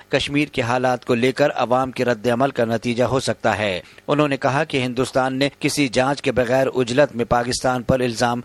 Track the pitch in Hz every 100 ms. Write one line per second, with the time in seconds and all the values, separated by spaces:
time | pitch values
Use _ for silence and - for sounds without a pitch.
0 | - 143 127 143 147 - 117 127 127 123
1 | - 120 127 123 147 - 120 127 131 120
2 | 123 117 117 120 139 135 113 117 123 117
3 | 120 131 117 110 117 101 104 87 - -
4 | - 143 147 139 135 135 156 139 127 123
5 | 123 131 131 131 139 - 147 - 139 107
6 | 131 143 135 120 120 131 135 - 120 123
7 | 143 117 117 120 120 120 135 127 113 131
8 | 123 110 120 120